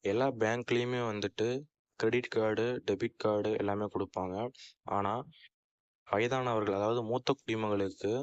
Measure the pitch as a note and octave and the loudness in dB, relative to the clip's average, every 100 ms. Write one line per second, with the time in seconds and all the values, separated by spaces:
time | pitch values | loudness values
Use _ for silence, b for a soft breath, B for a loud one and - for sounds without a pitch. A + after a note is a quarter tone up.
0 | G2+ G#2 C3+ A#2+ A2 A#2 A#2+ A#2+ A#2+ B2+ | 0 2 0 2 0 0 0 0 0 -2
1 | A#2+ G#2 G2+ - A2 C3 D3 _ _ _ | -2 -2 -4 -2 -2 -2 -8 _ _ _
2 | A2+ A#2+ A#2+ - A2 G#2+ A#2 B2 - G2 | 0 0 0 0 0 2 0 -2 -2 0
3 | A#2 _ A2 G#2 G#2 G#2+ G2+ G2+ G#2 - | -2 _ 0 2 2 0 0 0 -2 -2
4 | G2 - F#2 F#2+ A#2+ - B _ - G2+ | -4 -4 -4 -4 -6 -8 B _ -4 0
5 | G2+ A2+ C#3 B B _ _ _ _ _ | 0 -2 -6 B B _ _ _ _ _
6 | - G2+ A#2+ C3 B2+ A2+ G#2 G2 G#2 A#2+ | -2 0 2 2 0 2 2 2 2 2
7 | A2 A#2+ A#2+ C#3+ - A2 G#2+ G#2 G2 - | 0 -2 0 -2 -2 -2 0 0 0 -2
8 | G2 A#2 | -2 -2